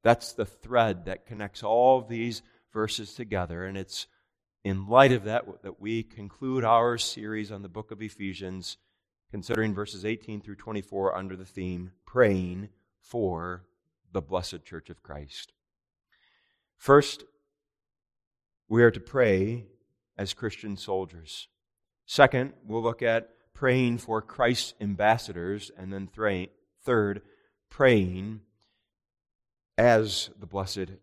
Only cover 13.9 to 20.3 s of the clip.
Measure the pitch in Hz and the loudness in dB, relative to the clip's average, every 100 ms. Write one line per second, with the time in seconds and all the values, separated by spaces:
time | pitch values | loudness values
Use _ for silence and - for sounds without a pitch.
13.9 | _ _ 92 71 92 90 87 - 82 - | _ _ -10 -4 -4 -4 -14 -14 -16 -16
14.9 | 85 - 73 73 - - _ _ _ _ | -20 -16 -16 -14 -18 -20 _ _ _ _
15.9 | _ _ _ _ _ _ _ _ _ - | _ _ _ _ _ _ _ _ _ 6
16.9 | 139 139 - - _ _ _ _ _ _ | 6 6 -8 -18 _ _ _ _ _ _
17.9 | _ _ _ _ _ _ _ _ 110 120 | _ _ _ _ _ _ _ _ 6 6
18.9 | 92 - 135 117 95 101 120 101 _ _ | 4 -6 0 4 4 0 -4 -12 _ _
19.9 | _ _ - 98 | _ _ -10 -10